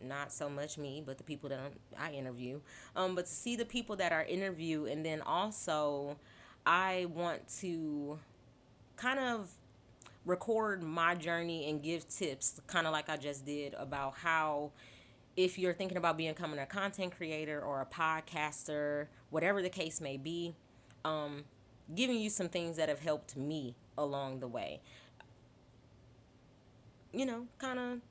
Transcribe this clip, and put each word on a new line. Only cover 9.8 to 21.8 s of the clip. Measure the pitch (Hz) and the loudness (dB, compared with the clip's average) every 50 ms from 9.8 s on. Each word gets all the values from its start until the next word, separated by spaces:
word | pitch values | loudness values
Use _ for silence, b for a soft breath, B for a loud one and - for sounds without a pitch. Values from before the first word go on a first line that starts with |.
| - - - - B B B B B | -20 -20 -20 -20 B B B B B
record | 165 180 180 - 233 220 220 214 214 196 190 | 0 0 2 2 2 4 4 4 2 2 0
my | 170 156 160 170 165 170 175 | -2 0 2 4 6 6 4
journey | 175 156 170 170 170 170 170 165 160 139 151 | 4 2 0 0 0 0 -2 -2 -2 0 0
and | 151 147 | -2 0
give | 143 160 170 160 156 - | 0 -2 -2 -2 0 -2
tips, | - - 190 151 135 - - - - - - - | 0 0 0 0 2 4 4 4 4 2 -4 0
kinda | - 175 165 156 | 2 2 2 4
like | 156 151 147 - | 2 0 0 0
I | 156 | -2
just | 147 135 147 143 139 135 | -2 -2 -4 -4 -4 -4
did, | 147 147 147 143 139 - | -4 -2 -2 -2 -4 -6
about | - - 131 139 139 139 135 135 - | -6 -6 -4 -2 -2 -2 -2 -4 0
how | - 170 160 160 156 156 147 147 147 143 - B B B B B B B B B B B - | 2 4 6 6 4 4 2 0 -2 -4 -8 B B B B B B B B B B B 2
if | - 185 185 - 190 | 4 4 4 4 4
you're | 180 180 | 2 2
thinking | 170 175 190 185 185 | 2 2 0 -2 0
about | 180 165 165 160 156 | 2 4 2 4 2
becoming | 160 160 156 - 175 156 151 143 | 2 -2 -2 -2 -4 -4 -2 -2
a | 135 | -4
content | - - 202 196 196 196 - 190 180 175 | -2 -2 0 0 0 0 -2 -4 -4 -4
creator | - 180 160 156 156 156 151 151 147 | -4 -4 -4 -2 -2 -2 -2 -2 -2
or | - 147 139 135 | -2 -2 -2 -2
a | 135 | -4
podcaster, | - - 170 165 160 160 160 - - - 156 151 151 147 - - - 151 147 147 147 147 147 143 135 B B B B | -4 0 2 2 2 2 2 -2 -4 -2 0 0 2 2 2 0 2 2 2 2 2 0 0 -2 -4 B B B B
whatever | - 156 160 185 202 202 | 2 4 4 4 4 4
the | 180 180 | 2 0
case | 180 180 160 160 156 - | 0 -2 -2 0 0 -2
may | 160 139 139 | -2 -2 -4
be, | 135 135 160 170 170 170 170 160 - - - B B B B B B - | -4 -4 -4 -2 -2 -2 -4 -6 -8 -16 -20 B B B B B B -2
um, | 156 156 151 147 147 147 143 147 - - - - - - - | 0 0 0 -2 -4 -6 -8 -12 -14 -20 -20 -20 -20 -20 -20